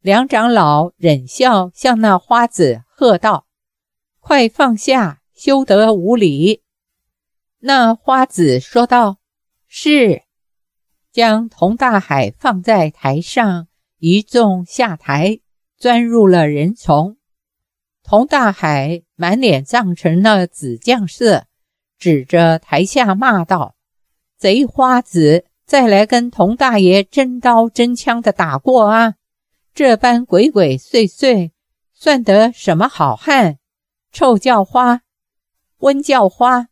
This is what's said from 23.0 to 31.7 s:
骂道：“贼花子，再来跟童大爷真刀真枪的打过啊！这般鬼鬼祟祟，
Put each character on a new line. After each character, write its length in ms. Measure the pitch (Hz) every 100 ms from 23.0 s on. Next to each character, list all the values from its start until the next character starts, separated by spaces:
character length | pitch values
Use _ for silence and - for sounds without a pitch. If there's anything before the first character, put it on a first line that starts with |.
| 226
骂 300 | 190 254 202
道 320 | 165 180 104 _ _ _ _ _ _ _
：“贼 260 | 196 220 269
花 360 | - 254 247
子， 440 | - 170 151 170 _ _ _
再 220 | 277 240
来 180 | 196 214
跟 260 | 247 240
童 240 | - 196 240
大 240 | 262 220
爷 240 | 185 190
真 360 | 196 285 262 247
刀 300 | 247 233 226
真 240 | - 240
枪 280 | 240 - 233
的 100 | 226
打 260 | - 165 139
过 280 | - 254 208
啊！ 300 | 220 226 - _ _ _ _ _ -
这 200 | 277 220
般 300 | 247 240 247
鬼 240 | 180 269
鬼 280 | 214 156 131
祟 300 | _ 240 208
祟， 440 | - 269 214 170 _ _